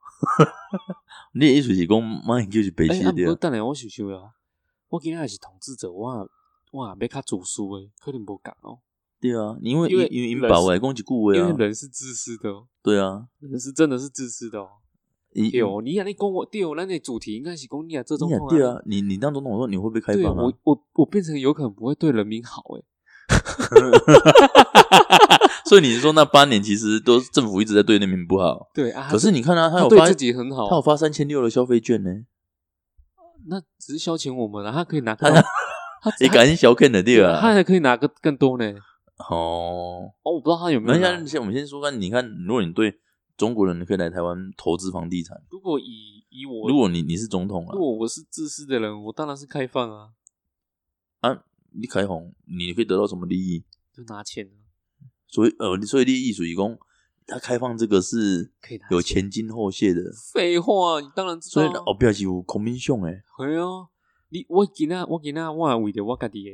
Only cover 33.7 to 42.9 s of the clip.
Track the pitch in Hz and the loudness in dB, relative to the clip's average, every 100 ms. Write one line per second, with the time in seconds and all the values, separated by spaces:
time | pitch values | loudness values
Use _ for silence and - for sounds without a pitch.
33.7 | _ - 151 170 165 147 127 110 104 104 | _ -14 -10 -6 -6 -6 -6 -6 -8 -8
34.7 | 135 175 156 117 110 151 156 - - - | -6 -4 -4 -4 0 4 4 4 0 -8
35.7 | - - - 220 - 131 147 127 165 120 | -10 -16 -10 -6 0 4 6 6 6 6
36.7 | 120 143 107 98 120 92 82 226 208 175 | 8 6 4 4 6 6 4 2 2 4
37.7 | 185 143 123 143 - 160 139 139 127 110 | 2 2 2 -2 -2 -4 2 2 0 -6
38.7 | 101 104 _ _ - - 85 82 85 87 | -8 -18 _ _ -18 -8 -4 -4 -4 -6
39.7 | 90 87 90 98 - 151 165 135 165 175 | -8 -10 -12 -16 -10 -6 -4 -2 -2 -2
40.7 | 139 113 156 180 180 151 147 107 120 147 | -2 0 2 0 -2 -6 -8 -6 -6 -8
41.7 | 139 143 131 92 120 123 92 90 123 87 | -8 -8 -6 -4 -4 -4 -8 -6 -4 -4
42.7 | 85 110 | -2 -4